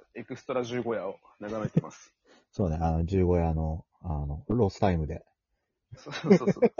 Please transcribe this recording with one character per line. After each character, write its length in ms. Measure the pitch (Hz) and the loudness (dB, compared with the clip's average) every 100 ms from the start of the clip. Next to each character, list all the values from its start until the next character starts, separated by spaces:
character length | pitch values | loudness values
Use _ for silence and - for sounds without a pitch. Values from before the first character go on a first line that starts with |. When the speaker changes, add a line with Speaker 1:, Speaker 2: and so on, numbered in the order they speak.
| - | -14
Speaker 1:
エ 100 | - | -16
ク 120 | 117 135 | -12 -12
ス 100 | - | -4
ト 80 | |
ラ 100 | 127 | -4
十 160 | 117 123 | -2 -4
五 120 | 117 | -2
夜 120 | 110 92 | -4 -6
を 120 | - - _ | -10 -18 _
眺 240 | 104 110 | -8 -6
め 60 | 107 | -2
て 140 | - | -2
ま 80 | 78 | -2
す。 240 | - - _ _ | -8 -20 _ _
Speaker 2:
<laughs> 160 | - _ | -20 _
そ 160 | - 92 | -2 -2
う 40 | |
ね、 80 | 80 | 0
あ 120 | 82 | 0
の、 120 | 82 | 0
十 220 | 85 92 87 | 0 2 4
五 100 | 87 | 4
夜 160 | 82 | 2
の、 300 | 80 80 80 - _ | 0 -2 -6 -12 _
あ 60 | 87 | -6
の、 360 | 76 71 73 - | -6 -4 -6 -2
ロ 220 | 117 101 | 0 0
ス 100 | - | 2
タ 120 | 101 | 0
イ 40 | 85 | 0
ム 100 | 76 | -2
で。 160 | 80 - _ _ _ _ _ _ - | -8 -14 _ _ _ _ _ _ -20
Speaker 1:
そ 140 | - | -14
う 20 | |
そ 140 | - 160 | -6 4
う 60 | 185 | 6
そ 60 | 208 | 6
う。 60 | - | 4
<laughs> 0 | 240 | 2